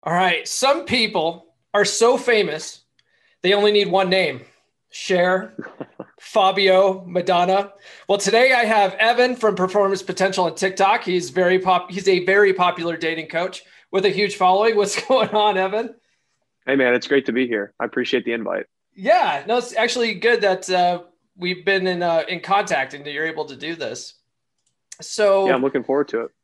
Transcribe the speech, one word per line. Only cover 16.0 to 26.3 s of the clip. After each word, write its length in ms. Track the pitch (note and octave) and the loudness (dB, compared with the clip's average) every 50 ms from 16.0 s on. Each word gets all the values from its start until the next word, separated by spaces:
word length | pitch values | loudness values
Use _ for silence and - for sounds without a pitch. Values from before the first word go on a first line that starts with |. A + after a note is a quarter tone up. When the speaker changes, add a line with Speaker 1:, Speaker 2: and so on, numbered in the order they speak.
| _ _ _ _ _ _ _ _ _ _ _ _ _ | _ _ _ _ _ _ _ _ _ _ _ _ _
Speaker 2:
Hey, 80 | B2+ C3+ | -2 0
man, 180 | C#3 C3 B2 B2 | 2 2 2 2
it's 140 | B2 - | 0 0
great 200 | - C#3+ C#3 C3 | 0 0 0 0
to 60 | - A#2 | 0 -2
be 140 | A#2+ C3 | -2 -2
here. 260 | A#2+ A#2 G#2 G2+ G2+ _ _ | -2 -2 -4 -6 -6 _ _
I 60 | A#2 | -8
appreciate 400 | A2 - C3 B2 - - B2+ G#2+ | -6 -4 -4 -4 -2 -2 -2 -2
the 80 | A2+ A#2 | -2 -6
invite. 340 | A#2 A2 F#2+ F#2 F#2+ - _ _ _ _ _ _ | -4 -4 -6 -6 -6 -8 _ _ _ _ _ _
Speaker 1:
Yeah, 500 | - F#3+ A#3+ D#4+ F#4 D4+ F#3+ D3+ C#3 - | -10 0 2 2 2 2 0 -2 -4 -4
no, 120 | F3+ A3+ B3 | -2 -4 -4
it's 180 | A#3+ A#3+ - | -4 -4 -4
actually 380 | A3+ A3+ A#3+ A#3 B3+ A#3 A3+ G#3 | -2 -2 -2 0 -2 -2 -2 -4
good 260 | F3 - A3+ A#3+ G#3 | -2 0 0 2 2
that, 280 | G3+ G3 F3+ F#3 - - | 2 0 0 -2 -2 -2
uh, 360 | F#3 F3+ F3+ F3 F3+ F3 F3 _ _ _ _ _ _ F#3 | 0 2 2 2 0 -2 -8 _ _ _ _ _ _ _
we've 240 | F3+ F3+ F3+ F3+ E3 | -6 -6 -6 -4 -2
been 220 | G3 G3 F#3+ F#3 | 0 0 0 0
in, 160 | F#3 F3+ F3 F3 | -2 -2 -2 0
uh, 200 | F3 E3 E3 D#3 - | 0 0 0 0 -2
in 120 | F3+ E3+ | -8 -10
contact 540 | - - G3 G3+ G#3 F3 F3 C#3+ C3+ B2+ - | -4 0 0 0 0 0 -2 -2 -4 -6 -8
and 100 | C#3+ C#3+ | -14 -12
you're 200 | D3 D3 C#3+ D#3 | -10 -6 -6 -6
able 200 | D#3+ D#3 D3+ D3+ | -6 -6 -6 -10
to 100 | C#3 C#3 | -10 -10
do 180 | A#2 B2+ D#3 E3+ | -12 -10 -10 -8
this. 400 | D#3+ C#3+ A2 A#2 - - - - _ _ _ _ _ _ _ _ _ _ _ _ _ _ _ - _ | -8 -8 -8 -8 -10 -14 -18 -20 _ _ _ _ _ _ _ _ _ _ _ _ _ _ _ -20 _
So 460 | - - - - G#3+ G3+ G3 G3 G3 | -16 -12 -4 0 2 2 4 2 2
Speaker 2:
Yeah, 80 | F#3+ C#3 | 2 0
I'm 80 | B2+ C3 | 2 0
looking 200 | C#3 - C#3 A#2 | -2 -2 -4 -4
forward 260 | - C3+ C#3+ D3 - | -2 -2 -2 -2 -2
to 120 | - A#2 A#2 | -4 -6 -6
it. 60 | - | -8